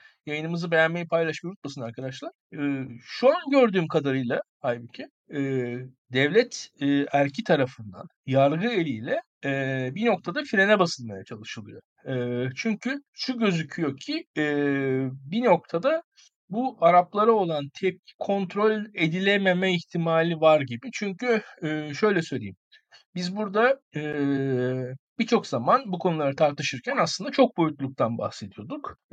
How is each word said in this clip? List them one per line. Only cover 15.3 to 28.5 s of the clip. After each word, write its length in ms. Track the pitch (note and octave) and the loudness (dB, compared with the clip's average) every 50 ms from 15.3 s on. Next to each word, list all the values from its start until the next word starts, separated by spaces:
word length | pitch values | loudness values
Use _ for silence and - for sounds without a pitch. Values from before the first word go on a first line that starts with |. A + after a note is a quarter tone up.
bir 120 | E3+ A#3 B3+ | -4 0 4
noktada 580 | A3+ F#3+ C4+ - - - E3+ F3+ - D#4+ E4 - _ _ _ - _ _ _ _ _ | 4 4 4 2 -4 -6 -2 0 0 -2 -2 -4 _ _ _ -20 _ _ _ _ _
bu 280 | F3+ A3+ B3+ B3+ - - | -6 -4 -4 -4 -2 4
Araplara 500 | E3 E3+ F3 F3 F3+ F3 - G3+ G#3 A3+ | 6 8 8 8 6 4 0 2 4 4
olan 380 | A3+ G#3+ F#3 E3+ D#3+ D3 C#3+ C#3+ - | 6 4 2 0 0 -2 -4 -6 -8
tepki 400 | - F#3+ F#3 F3+ - _ - - _ | -2 -2 -2 -2 -4 _ -20 -12 _
kontrol 680 | - - G3 G3+ G3 F3+ - G3+ G#3+ A3 G#3+ G#3+ G#3 G#3 G#3 | -4 -2 0 -2 -2 -2 -2 2 2 2 2 0 -4 -6 -2
edilememe 800 | G3 E3+ E3 D#3+ F#3 F#3+ G3 G3+ G3+ G3 F#3+ F3+ F3+ F#3 F#3+ F3+ | 0 0 0 0 0 2 2 2 4 4 2 2 4 2 2 0
ihtimali 600 | E3+ - - - F3 E3 E3 D#3+ E3 E3 E3+ E3+ D#3 | 0 -2 -4 -4 -2 0 2 2 2 2 2 2 4
var 200 | D#3+ D#3+ D#3 D3+ | 6 6 6 6
gibi. 280 | C#3 - A#2 A#2 - B3+ - | 4 0 -6 -8 -10 -10 -8
Çünkü, 480 | - G#3 G3+ F#3 - B3 B3 A#3 G#3 - - - - E3+ | -6 -6 -6 -6 -4 0 0 0 0 -2 -6 -14 -8 -6
eee, 280 | D3+ D#3 D#3 D3+ D3+ C#3 - | -4 -4 -4 -6 -8 -4 0
şöyle 220 | G#3+ G#3+ G#3 E3+ | 2 2 2 2
söyleyeyim. 340 | D#3+ - C#3+ A#2+ G#2+ G2 F2+ _ _ _ - - _ _ - - _ _ _ | 0 -2 -6 -6 -6 -8 -12 _ _ _ -20 -20 _ _ -20 -20 _ _ _
Biz 200 | F3 F3+ F3+ F#3+ | -6 -6 -4 -4
burada, 440 | G#3 G#3+ G3 F#3+ G#3+ A#3 B3+ C#4 C4+ _ _ _ | -4 -6 -2 2 2 4 4 2 0 _ _ _
eee, 1000 | D3+ D3+ D3+ D3 D3 C#3+ C#3 C#3 C#3 C3+ C3+ C3 B2 B2+ B2+ B2+ C3 B2+ B2 C3+ - _ _ _ - | -8 -6 -4 -2 -2 0 0 0 0 0 0 0 0 0 0 -2 -4 -6 -8 -10 -14 _ _ _ -6
birçok 280 | A3 - A#3 A3 - | 0 2 2 0 0
zaman 360 | - - A#2+ A#2+ D#3+ A3 B3+ C#4 | -2 -4 -2 2 2 2 2 2
bu 120 | G#3 F3+ E3+ | -4 -8 -2
konuları 360 | - F#3 E3 D#3 D3 C#3 C3+ | -2 -2 0 0 0 -2 2
tartışırken 600 | - D#3+ C#3+ C#3+ - C#3+ - - A#2+ - A#3+ C#4 | 2 2 2 2 -2 -4 -4 -6 -6 -6 -4 0
aslında 340 | B3 E3+ D#3+ - - G3 C#4+ | 0 0 0 -2 -6 -8 -4
çok 260 | C#4 - C4 - - | 4 4 4 4 4
boyutluluktan 600 | - E3 D#3 D3 - C#3 C3 C3 - C3 A2+ A#2 | 0 0 0 0 -4 -6 -8 -2 -2 0 0 0
bahsediyorduk. 800 | A2+ A2 A2 - - G#2+ F#2+ | -4 -6 -8 -8 -10 -14 -14